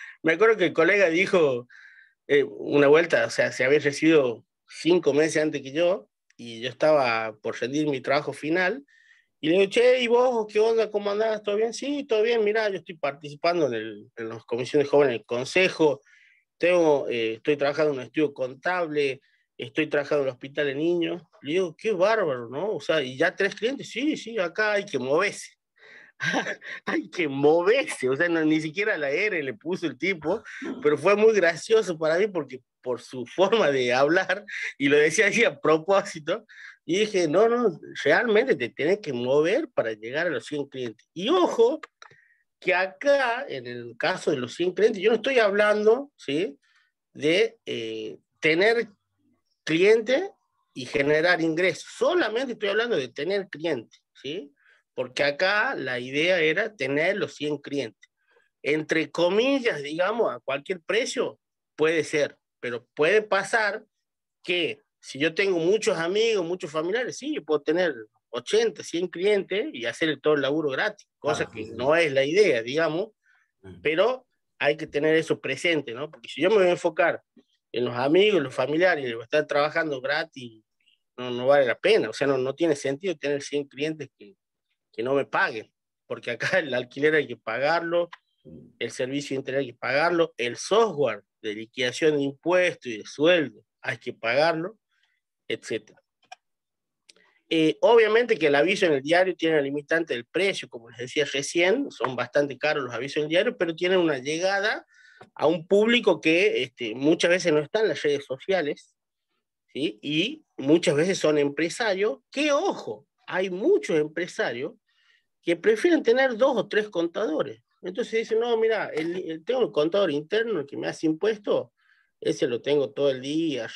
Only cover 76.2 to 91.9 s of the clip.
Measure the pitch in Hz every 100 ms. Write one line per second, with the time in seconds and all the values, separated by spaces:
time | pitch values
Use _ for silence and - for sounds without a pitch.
76.2 | - 131 180 214 180 175 170 160 170 -
77.2 | _ _ _ _ _ 117 123 120 135 175
78.2 | 214 185 131 135 131 156 185 156 127 117
79.2 | 117 151 147 143 147 160 160 131 135 151
80.2 | 165 - 120 110 _ _ _ _ _ -
81.2 | 127 120 127 143 123 107 180 214 113 -
82.2 | 139 131 131 139 165 143 135 139 190 156
83.2 | 143 139 - 143 139 127 151 156 131 _
84.2 | 104 _ _ _ _ _ _ - 123 139
85.2 | - 165 185 113 - _ _ _ - 113
86.2 | 120 120 - 185 151 123 120 151 151 156
87.2 | 139 117 - 120 143 170 170 175 170 -
88.2 | _ _ - 120 - - 117 - 131 143
89.2 | 143 135 - 135 127 - 120 139 170 170
90.2 | 160 - 120 117 - 208 226 147 127 104
91.2 | - _ 110 104 113 - 123